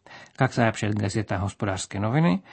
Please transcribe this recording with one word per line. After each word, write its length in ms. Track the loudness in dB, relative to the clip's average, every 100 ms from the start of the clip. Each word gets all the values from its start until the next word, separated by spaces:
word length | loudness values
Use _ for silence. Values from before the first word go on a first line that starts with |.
| -20 -20 -20 0
Как 160 | 2
сообщает 420 | 4 2 2 -2
газета 440 | -2 -2 -2 -4 -2
«Господарские 640 | -4 -2 -4 -4 -6 -4
новины», 400 | 0 2 2 2 -4